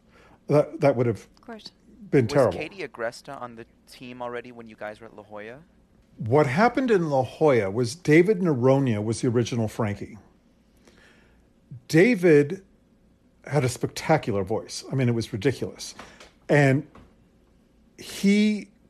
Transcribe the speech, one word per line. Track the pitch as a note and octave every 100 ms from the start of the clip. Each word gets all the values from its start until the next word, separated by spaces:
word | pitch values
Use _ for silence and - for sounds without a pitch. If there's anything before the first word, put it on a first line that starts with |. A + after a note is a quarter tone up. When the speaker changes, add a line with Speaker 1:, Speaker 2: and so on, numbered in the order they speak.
| _ _ _ _ -
Speaker 1:
That, | D3 C#3+ -
that | C#3+ A#2+
would | A#2+
have | G2+ - _
Speaker 2:
Of |
course. | - A3 - _ _ - G3+
Speaker 1:
been | D3
Speaker 3:
Was | A2
Speaker 1:
terrible. | C#3+ A2+ F2+
Speaker 3:
Katie | D#3 G3 C#3+
Agresta | - A#2 - - C#3
on | A#2+
the | A2+ A#2 _ _
team | - B2 B2
already | A#2+ A#2+ B2
when | A#2 A2+
you |
guys | G#2+ G#2+ G#2+
were | A2
at | G#2
La |
Jolla? | G#2 G#2 G#2+ C3+ _ _ _ _ _ -
Speaker 1:
What | A2+ C#3 C#3+
happened | C#3+ A#3 C#4+ C4
in | G3 D#3+
La | C3+
Jolla | B2+ - D#3 A#2+ F#2+
was | G#2+ A#2+
David | - - D#3 F3+ G3
Noronha | F3+ C3 C3 C3+ C3+ G#2
was | G#2+ A2
the | C3
original | A#2+ A2+ A#2 G#2+
Frankie. | - G#2+ G2 - G#2 _ _ _ _ _ _ _ _ _ _ _ _ _ _ - C3 -
David | D#3 A3+ G#3 F3 D3 C#3+ F#3+ - _ _ _ _ _ _ _ -
had | C#3
a | B2+
spectacular | - B2 - - D3+ - G2+
voice. | F#2+ G#2+ - - -
I | C3+
mean, | A#2+
it |
was | A#2 -
ridiculous. | G#2+ C3+ B2 G2 - - - - - - _ -
And | D3 C#3 C3+ - - - _ _ _ _ _ _ _ _ -
he | - - G3 G#3 G#3+ G#3 - _